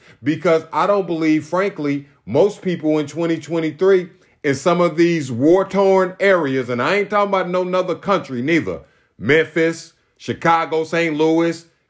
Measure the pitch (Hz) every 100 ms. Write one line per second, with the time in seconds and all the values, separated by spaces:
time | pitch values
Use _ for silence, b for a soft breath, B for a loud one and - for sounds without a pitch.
0 | b b 123 156 175 160 160 147 180 202
1 | 175 165 160 156 151 180 202 190 147 143
2 | 139 b - 127 196 202 185 165 151 151
3 | 143 143 165 165 - 170 160 147 190 190
4 | 180 _ b b 151 135 180 175 175 156
5 | 170 170 139 117 143 180 190 190 196 190
6 | 185 180 196 185 143 131 120 123 135 196
7 | 202 208 202 196 180 180 185 185 180 160
8 | - 143 135 127 131 165 98 80 - b
9 | b b 104 151 151 170 165 165 - _
10 | _ _ - 156 165 165 160 160 160 170
11 | 170 151 160 160 170 170 - _ _